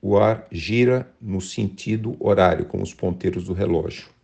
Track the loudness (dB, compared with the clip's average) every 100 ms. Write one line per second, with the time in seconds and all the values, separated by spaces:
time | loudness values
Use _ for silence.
0 | 2 4 4 2 -6 -10 -2 2 4 2
1 | -2 _ -6 -6 -6 -4 -4 -4 -4 -4
2 | -4 -4 2 6 6 4 -2 -6 -6 -4
3 | -4 -2 -4 -4 -6 -4 0 0 -2 -10
4 | -18 _